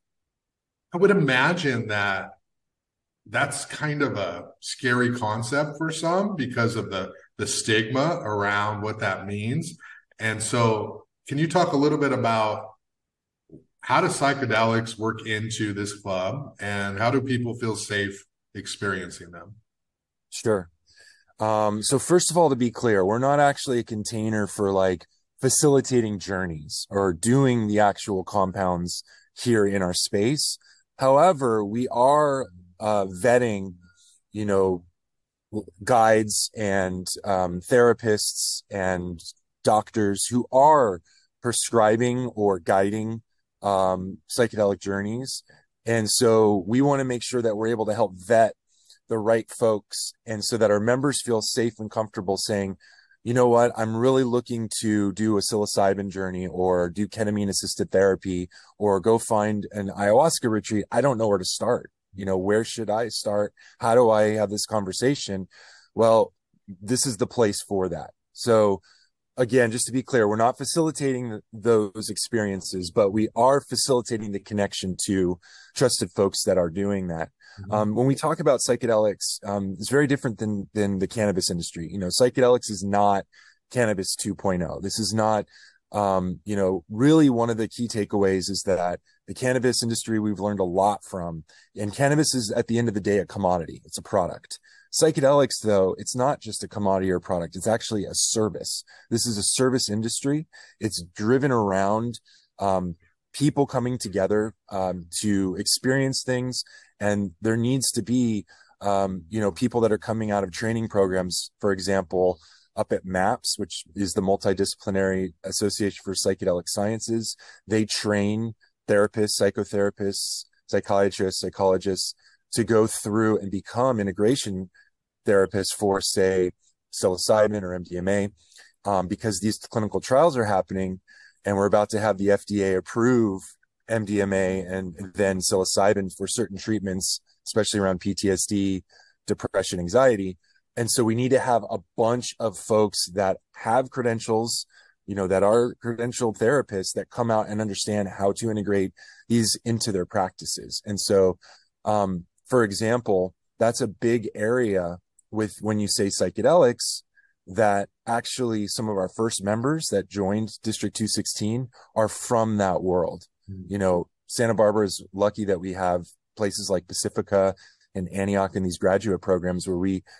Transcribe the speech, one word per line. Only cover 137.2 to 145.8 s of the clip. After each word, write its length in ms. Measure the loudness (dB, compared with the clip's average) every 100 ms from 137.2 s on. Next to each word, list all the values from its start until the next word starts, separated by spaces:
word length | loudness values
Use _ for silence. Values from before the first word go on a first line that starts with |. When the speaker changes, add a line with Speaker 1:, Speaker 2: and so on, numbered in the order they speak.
| _ _ -6
Speaker 2:
especially 340 | -2 0 0
around 200 | 0 0
P 160 | -4 -2
T 160 | 0
S 160 | 0 0
D, 360 | -2 -2 -4 -8 _ _ _ -6
depression, 520 | -6 -4 -2 -2 -4
anxiety. 600 | 0 4 4 4 -2 -8 _ _ _ -6
And 140 | -2
so 140 | 2
we 100 | 2
need 160 | 2 2
to 80 | 2
have 240 | 2 0 0
a 100 | -10 -8 -2
bunch 380 | 0 0 -4 -6
of 180 | -6 -4
folks 540 | 0 2 2 0 -4
that 260 | -2 -2 -2 _ -10
have 340 | -2 0 0
credentials, 760 | -2 -2 -2 0 -2 -2 -6 -8 _ _ _ -10
you 80 |
know, 140 | -4 0
that 160 | 4
are 320 | 4 4 2 -2